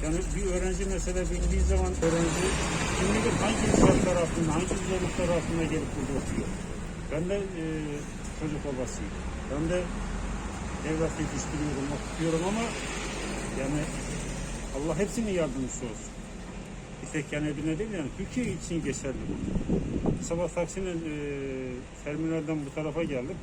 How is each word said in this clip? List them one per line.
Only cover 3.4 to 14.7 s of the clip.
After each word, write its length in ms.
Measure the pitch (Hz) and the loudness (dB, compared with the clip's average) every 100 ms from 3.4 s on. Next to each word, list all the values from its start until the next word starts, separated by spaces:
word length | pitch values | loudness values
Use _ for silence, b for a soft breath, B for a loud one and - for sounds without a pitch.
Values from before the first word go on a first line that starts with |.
hangi 220 | 202 220 214 - | 4 4 6 10
şartlar 360 | - 185 185 175 | 10 10 6 4
altında, 320 | 160 170 165 | 4 2 2
hangi 220 | 156 180 180 180 | 2 2 0 0
zorluklar 400 | 185 180 - 175 170 | 0 0 0 2 2
altında 280 | 165 170 160 | 2 0 2
gelip 180 | 156 135 151 | 0 0 -2
burada 160 | 127 135 | 0 -2
oturuyor. 280 | 147 - - - - - - - - | 0 -2 -2 -4 -4 -6 -6 -6 -4
Ben 160 | 147 180 | -2 0
de, 60 | 202 | 0
e, 280 | 190 175 160 156 151 147 147 - - - | 0 -2 -2 -2 -4 -4 -6 -8 -8 -4
çocuk 200 | 156 151 | -4 -2
babasıyım. 480 | 143 127 123 - 101 - - - - | -4 -4 -4 -4 -6 -4 -6 -6 -4
Ben 120 | 135 165 | -2 2
de 80 | 180 175 - - - - - - - - - 151 | 0 0 -4 -4 -2 -4 -4 -6 -6 -6 -4 -2
evlat 240 | 160 160 - | 0 0 0
yetiştiriyorum, 640 | 147 143 156 147 147 135 139 147 | -2 -2 -2 -2 0 0 -2 -4
okutuyorum 460 | - - 160 165 185 | -4 -2 0 2 2
ama 160 | 214 226 - - - - - - - - 127 | 0 0 -2 -4 -4 -4 -4 -4 -4 -4 -2
yani 200 | 135 151 147 - - - - - - - - | 0 0 0 -4 -4 -4 -4 -4 -4 -6 -4